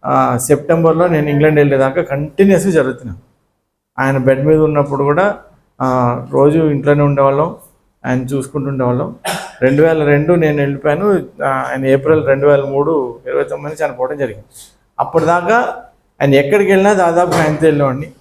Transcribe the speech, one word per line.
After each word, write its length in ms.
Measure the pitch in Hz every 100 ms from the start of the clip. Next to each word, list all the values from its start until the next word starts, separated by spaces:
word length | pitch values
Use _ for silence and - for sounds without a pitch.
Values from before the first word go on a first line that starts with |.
| 139
ఆ, 320 | 135 131 123
సెప్టెంబర్లో 680 | - 147 - 165 165 160 180
నేను 220 | 160 147
ఇంగ్లాండ్ 300 | 143 156 151
వెళ్ళేదాకా 420 | 147 139 135 135
కంటిన్యూస్గా 680 | 170 139 151 - 196 185 196
జరుగుతున్నాను. 480 | 160 131 127 123 92 _ _ _ _ _ _ _ -
ఆయన 180 | 135 135
బెడ్ 280 | 127 135 147
మీద 140 | 156
ఉన్నప్పుడు 440 | 156 147 143 139
కూడా, 320 | 143 147 196 208 - _ _ _
ఆ, 380 | 131 127 123 123 127
రోజు 280 | 139 139 160
ఇంట్లోనే 420 | 156 143 143 147
ఉండేవాళ్ళం, 540 | 143 139 139 139 165 - - _ _ _ 127
ఆయన 160 | 127
చూసుకుంటూ 460 | 127 139 135 151 135
ఉండేవాళ్ళం. 480 | 139 123 123 - - - - - -
రెండు 200 | 127 143
వేల 220 | 160 160
రెండు 300 | 147 143 147
నేను 240 | 175 160 147
వెళ్ళిపోయాను. 600 | 139 139 151 147 208 190 135 -
ఆ, 40 | 143
ఆయన 380 | 135 131 131 135
ఏప్రిల్ 400 | 135 139 156 147
రెండు 220 | 135 143
వేల 160 | 139
మూడు 560 | 139 139 147 160 127 117 127
ఇరవై 160 | 139
తొమ్మిది 420 | 143 147 147 151 151
చనిపోవడం 320 | 123 127 147
జరిగింది. 280 | 131 104 - - - _ _ -
అప్పటిదాకా 760 | - 165 156 175 180 226 254 - - _ _ _
ఆయన 120 | 143
ఎక్కడికి 380 | 135 139 208 190
వెళ్ళినా 220 | 190 196
దాదాపు 380 | 202 175 170 180
ఆయనతో 340 | 170 156 151 156
వెళ్ళేవాడిని. 460 | 147 139 131 160 -